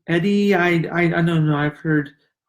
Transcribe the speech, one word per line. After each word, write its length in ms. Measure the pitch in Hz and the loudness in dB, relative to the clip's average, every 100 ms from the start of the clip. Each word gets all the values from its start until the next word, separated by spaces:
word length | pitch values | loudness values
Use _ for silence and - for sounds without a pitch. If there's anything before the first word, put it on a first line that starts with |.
| - | -4
I, 800 | 170 180 202 202 190 175 170 156 | -2 0 0 2 2 2 0 -2
I, 100 | 170 | -2
I 200 | 170 170 | 0 0
don't 240 | 170 165 151 | 0 2 0
know. 100 | 147 | 0
I've 220 | 147 147 | -2 -4
heard 320 | 165 156 143 - _ _ | -2 -2 -2 -8 _ _